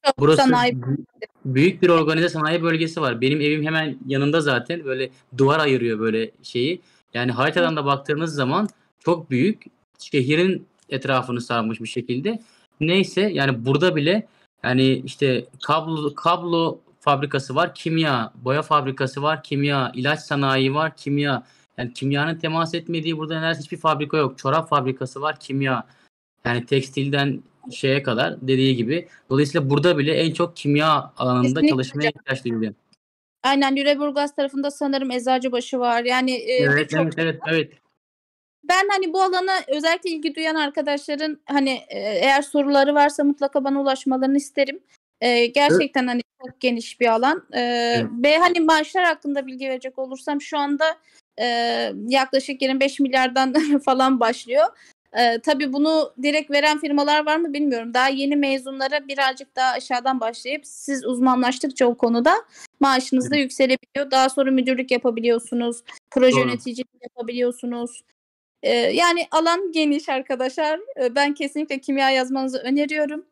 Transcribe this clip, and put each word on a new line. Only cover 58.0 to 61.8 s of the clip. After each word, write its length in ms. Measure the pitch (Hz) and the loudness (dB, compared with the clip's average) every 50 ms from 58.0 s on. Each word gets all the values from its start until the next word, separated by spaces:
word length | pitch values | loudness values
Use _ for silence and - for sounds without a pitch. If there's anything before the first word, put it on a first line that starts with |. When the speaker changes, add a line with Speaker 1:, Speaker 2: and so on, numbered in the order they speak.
| 254 269 | 2 2
Speaker 1:
yeni 280 | 277 269 277 277 294 | 0 0 -2 0 0
mezunlara 720 | 294 285 269 269 269 262 269 269 269 269 269 285 294 277 277 | 2 2 0 0 -4 -4 -10 -8 -4 -4 -2 -2 -4 -4 -6
birazcık 480 | 277 269 277 262 262 262 277 _ _ | -4 0 0 0 -2 -4 -14 _ _
daha 160 | - 262 262 | -2 0 0
aşağıdan 480 | 247 254 262 - 262 247 240 262 262 254 | 0 -2 -4 -4 -4 -2 0 -2 -2 -2
başlayıp 460 | 226 226 233 - - 247 285 302 294 | -2 -4 -6 -8 -8 -8 -8 -8 _
siz 400 | - - - - - 277 269 - | -14 -20 -16 -8 -6 -6 -4 -4
uzmanlaştıkça 800 | 220 254 240 254 254 254 247 254 247 262 - - 285 - - | -4 -2 2 2 2 4 4 2 0 0 -2 -6 -6 0 2